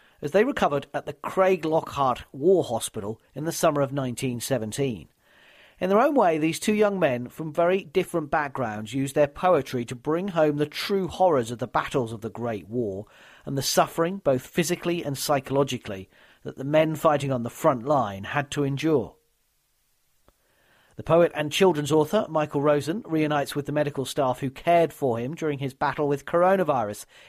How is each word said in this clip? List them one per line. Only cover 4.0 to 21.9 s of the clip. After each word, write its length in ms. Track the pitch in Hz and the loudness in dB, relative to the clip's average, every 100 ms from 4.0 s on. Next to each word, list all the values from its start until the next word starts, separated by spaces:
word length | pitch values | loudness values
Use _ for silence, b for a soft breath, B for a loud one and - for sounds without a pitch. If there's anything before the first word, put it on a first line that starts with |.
| 131 120 135 120 | -6 -4 -6 -6
seventeen. 720 | - 131 110 104 139 104 - _ b b b b b b | -2 -2 -2 -4 -4 -4 -12 _ b b b b b b
In 80 | 185 | 0
their 100 | 202 | 4
own 160 | 269 | 4
way, 220 | 285 190 160 | 4 4 4
these 240 | 160 160 | 0 0
two 140 | - | 0
young 240 | 214 208 196 | 2 2 2
men 300 | 160 123 123 | 0 0 -6
from 260 | - 160 | -10 -6
very 300 | 151 170 190 | 0 2 2
different 460 | 165 190 175 170 147 | 0 -2 -2 -2 -2
backgrounds 640 | 160 143 135 120 107 107 | -2 -2 -4 -6 -6 -6
used 220 | 131 135 | -4 -2
their 120 | 151 143 | 2 0
poetry 600 | - 185 170 131 131 120 | 2 2 2 2 -4 -6
to 80 | |
bring 340 | 123 143 160 196 | -8 -4 -2 -2
home 300 | 170 156 147 | 2 2 2
the 80 | 147 | -2
true 420 | - - 196 180 | -4 -2 -2 -2
horrors 420 | - 185 147 113 | 2 4 4 0
of 80 | 117 | -4
the 80 | 123 | -4
battles 460 | 156 - 147 117 | -4 -2 -2 -2
of 80 | 113 | -4
the 80 | 110 | -10
Great 400 | 101 120 110 90 | -8 -6 -6 -6
War 380 | 120 110 95 107 B B B B | -4 -4 -4 -10 B B B B
and 100 | 139 | -4
the 60 | |
suffering, 560 | 131 - 160 - 165 196 | -2 2 0 0 -2 -2
both 280 | 147 131 - | 0 0 0
physically 560 | - 160 170 175 175 | -4 -2 -2 -2 -4
and 140 | 147 139 | -4 -4
psychologically, 920 | - 143 - 135 139 123 - 98 95 b b b | -2 -2 0 0 0 -2 -8 -12 -12 b b b
that 160 | - - | -14 -8
the 60 | |
men 320 | 131 156 160 156 | 0 2 2 2
fighting 360 | 165 147 135 | 2 2 0
on 120 | 127 | -4
the 40 | 117 | -6
front 380 | - 160 131 117 | -2 0 2 2
line 380 | 147 110 98 | 2 0 -4
had 260 | 98 147 139 | -6 -4 -4
to 140 | - | -2
endure. 500 | 139 139 151 151 87 - _ _ _ _ _ _ _ _ _ _ _ b b b b b b b | -2 0 2 2 0 -8 _ _ _ _ _ _ _ _ _ _ _ b b b b b b b
The 60 | |
poet 300 | - 165 170 | 2 6 6
and 160 | 151 151 | 2 -4
children's 420 | - 190 151 147 | 2 4 4 2